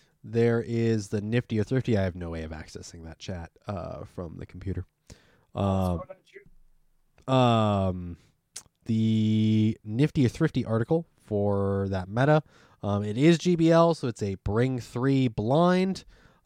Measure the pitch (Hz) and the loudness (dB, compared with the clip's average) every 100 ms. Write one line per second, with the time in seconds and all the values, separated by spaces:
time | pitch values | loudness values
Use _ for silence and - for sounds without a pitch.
0 | _ _ 107 113 117 117 117 117 117 110 | _ _ -6 0 2 0 -2 -2 0 0
1 | 101 107 104 120 - 110 101 131 123 107 | -2 -6 -2 -4 -2 -2 0 -2 0 0
2 | 95 85 87 82 80 78 78 - - 85 | 0 -4 -8 -8 -10 -12 -14 -16 -18 -18
3 | 82 80 - 90 80 _ - 98 85 82 | -18 -16 -12 -12 -12 _ -10 -10 -8 -12
4 | - - 87 90 82 92 98 90 92 _ | -14 -12 -12 -12 -14 -12 -8 -8 -10 _
5 | - - _ _ _ - 98 95 92 87 | -20 -20 _ _ _ -4 0 0 0 -2
6 | - - _ - - - _ _ _ _ | -6 -16 _ -20 -20 -20 _ _ _ _
7 | _ _ - 131 123 113 107 101 95 92 | _ _ -2 2 4 4 4 2 0 -2
8 | 87 85 _ _ _ - - _ - 110 | -8 -12 _ _ _ -20 -20 _ -2 0
9 | 110 110 107 107 107 110 107 - 104 110 | 2 2 2 2 4 4 2 0 -4 -2
10 | 151 - 123 - 160 131 117 113 113 165 | 0 2 0 2 -2 -2 -2 -2 0 -2
11 | 165 _ - 104 101 101 98 98 98 95 | -4 _ -6 -2 0 0 0 -2 -2 -4
12 | 90 110 139 151 - _ _ _ 104 101 | -4 0 2 2 0 _ _ _ -4 -2
13 | 104 104 156 165 180 170 165 165 170 165 | -2 2 4 4 2 2 4 6 4 2
14 | 135 - 104 95 - 104 131 127 110 123 | -4 -4 -6 -4 -2 0 0 -2 -6 -2
15 | 131 135 131 107 107 143 175 180 190 185 | 2 2 2 0 0 4 4 2 0 -4
16 | - - _ _ | -12 -20 _ _